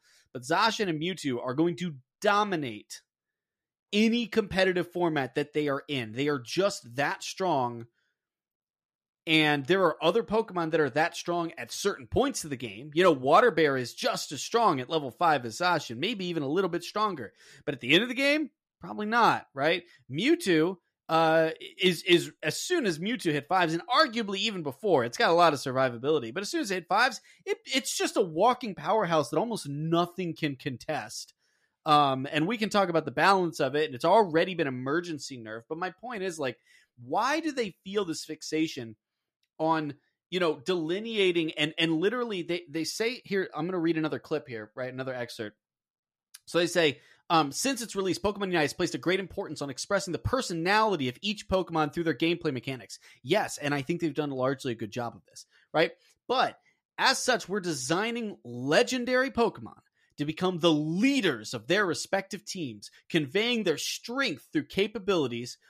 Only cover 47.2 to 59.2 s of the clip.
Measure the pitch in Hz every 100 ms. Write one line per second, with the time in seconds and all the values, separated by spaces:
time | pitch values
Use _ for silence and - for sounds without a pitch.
47.2 | - 165 143 139 262 247 233 196 190 165
48.2 | 196 202 196 175 147 - 170 151 160 190
49.2 | 190 - 190 151 143 127 - 196 185 156
50.2 | - 262 - 170 170 214 220 180 127 123
51.2 | 202 208 - 190 175 165 151 170 165 139
52.2 | 165 170 165 127 127 131 101 - - -
53.2 | 123 196 131 - 147 143 131 170 165 139
54.2 | 147 131 127 135 135 113 107 123 120 98
55.2 | _ - - _ _ 151 175 - _ _
56.2 | - 254 165 - _ _ _ - 214 247
57.2 | - 226 - 202 175 147 127 170 220 233
58.2 | 220 180 120 120 131 165 240 254 240 254